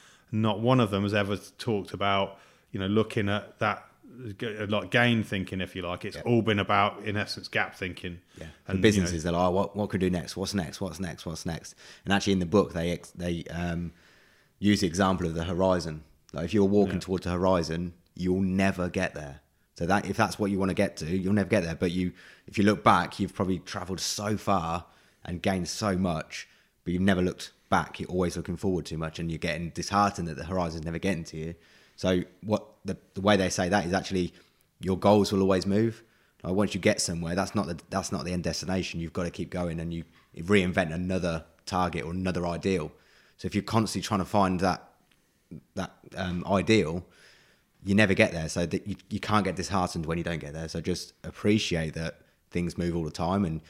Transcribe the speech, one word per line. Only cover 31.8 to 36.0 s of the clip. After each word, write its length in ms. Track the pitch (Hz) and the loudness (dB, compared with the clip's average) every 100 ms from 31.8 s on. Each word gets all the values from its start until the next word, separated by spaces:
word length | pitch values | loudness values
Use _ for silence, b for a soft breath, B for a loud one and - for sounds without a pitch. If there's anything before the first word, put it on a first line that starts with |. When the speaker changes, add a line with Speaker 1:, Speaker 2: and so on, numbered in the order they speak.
| b - | b -2
Speaker 2:
So 260 | 92 92 - _ | 2 2 0 _
what 220 | 110 104 - _ | -2 -2 -2 _
the, 120 | 101 92 _ | -10 -10 _
the 60 | - | 0
way 160 | 98 101 | 4 4
they 120 | 90 | 4
say 200 | - 90 | 0 2
that 180 | 101 85 | 2 2
is 60 | |
actually 400 | 92 - 95 87 b b b b - | -2 0 -2 -2 b b b b -6
your 180 | 87 92 | -4 2
goals 340 | 101 104 98 | 6 6 6
will 100 | 98 | 4
always 240 | 95 95 95 | 4 4 2
move. 360 | 101 113 110 | 2 2 -2